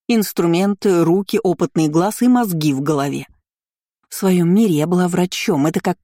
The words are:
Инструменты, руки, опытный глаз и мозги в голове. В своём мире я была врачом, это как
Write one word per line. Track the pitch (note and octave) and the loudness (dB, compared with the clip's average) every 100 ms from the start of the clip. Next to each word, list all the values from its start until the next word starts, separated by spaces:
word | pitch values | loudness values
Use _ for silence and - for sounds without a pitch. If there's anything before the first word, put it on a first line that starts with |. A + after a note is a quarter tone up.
| - | -2
Инструменты, | A#3 F#3+ - E3+ E3+ G3+ G3 G#3 F3 E3 | -2 -2 -2 0 2 0 0 0 2 2
руки, | F#3+ G3 G#3 | 0 0 -2
опытный | F#3 E3+ E3 E3+ D#3 | -2 -2 -2 -2 0
глаз | D#3 G3 - | 0 -2 0
и | B3 | 2
мозги | B3 G#3+ E3 D3+ | 2 0 -2 -2
в | C3+ | -2
голове. | D3+ D3 C#3 C3+ - _ _ _ _ _ _ _ - | -2 -2 -2 -6 -12 _ _ _ _ _ _ _ -18
В | - | -4
своём | F#3+ F3+ E3+ | 0 2 4
мире | G3 A3 D3 | 4 2 2
я | D#3+ | 0
была | F3+ F3+ | 0 0
врачом, | F#3 F3+ - - D3+ D3+ | -2 -4 -4 -2 0 0
это | - | -2
как | - - | -4 -6